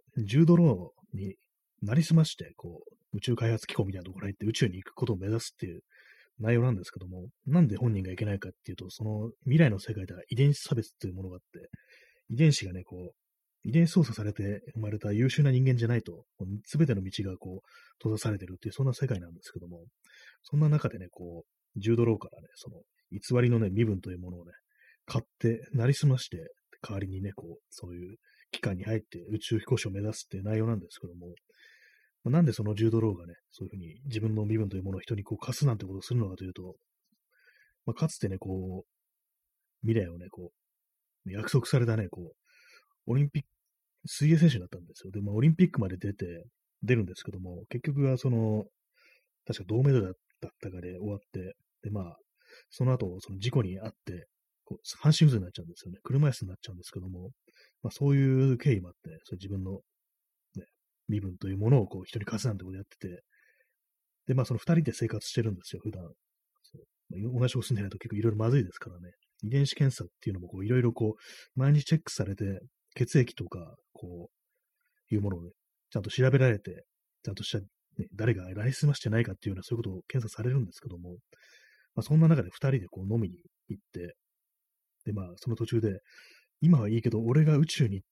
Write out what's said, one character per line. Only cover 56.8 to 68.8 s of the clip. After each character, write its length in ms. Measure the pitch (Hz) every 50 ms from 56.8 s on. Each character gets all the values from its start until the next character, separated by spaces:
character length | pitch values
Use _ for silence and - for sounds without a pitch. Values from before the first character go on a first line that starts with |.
| -
す 60 | -
け 100 | - -
ど 80 | 90 95
も、 220 | 92 90 90 - - _ _ _ _ _ _ _ _ _
ま 60 | - 120
あ、 20 |
そ 180 | - - 139 143
う 80 | 139
い 360 | 139 135 131 131 131 135 135
う 40 | 127
経 160 | 120 - 151
緯 80 | 117 92
も 80 | 90 87
あ 20 |
っ 20 | -
て、 160 | _ - 82 80 80 _
そ 100 | - -
う 20 |
い 0 |
う 0 |
自 120 | 90 95 98
分 140 | 98 95
の、 180 | 92 92 98 - _ _ _ _ _ _ _ _ _ _ _ _ _ _ -
ね、 80 | - - _ _ _ _ _ _ _ _ -
身 120 | 104 104
分 160 | 98 92 90
と 120 | - - 95
い 40 |
う 60 | 98 98
も 100 | 104 117
の 140 | 143 127
を 40 | 98
こ 140 | - - 92
う、 40 | -
人 140 | - - 113
に 60 | 101
貸 160 | - - 104
す 80 | - 120
な 60 | 101
ん 40 | 92
て 60 | 92
こ 60 | 92
と 60 | 95
や 60 | 95
っ 20 | 98
て 100 | _ -
て、 260 | - - 92 87 87 _ _ _ _ _ _ _ _ _ _ _ _ _ _ _ _ _ _ _ _ -
で、 80 | - 127
ま 80 | 131
あ、 20 | 117
そ 80 | - 120
の 40 | 107
二 160 | - - 165
人 100 | 170 156
で 80 | 117
生 160 | - - 117 110
活 200 | - 104 - -
し 40 |
て 100 | - 123
る 100 | 110 110
ん 20 | 92
で 60 | 90 -
す 120 | - -
よ、 60 | 90
普 80 | - 107
段。 120 | 98 92 87 78 - _ _ _ _ _ _ _ _ _
そ 160 | _ _ _ -
う。 40 | - _ _ _ _ -
ま 80 | - 92 104 123 127
あ、 40 | 120
同 60 | 127
じ 60 | 123
と 60 | - 120
こ 40 |
住 120 | - - 123
ん 20 |
で 60 | 98
な 60 | 101 98
い 20 |
と 80 | 98 95
結 120 | - 113
構 60 | 104
い 60 | 104
ろ 60 | 110 113
い 40 |
ろ 60 | 107 107
ま 120 | 110 117
ず 80 | 135 143
い 60 | 101
で 80 | 90
す 60 | -
か 100 | -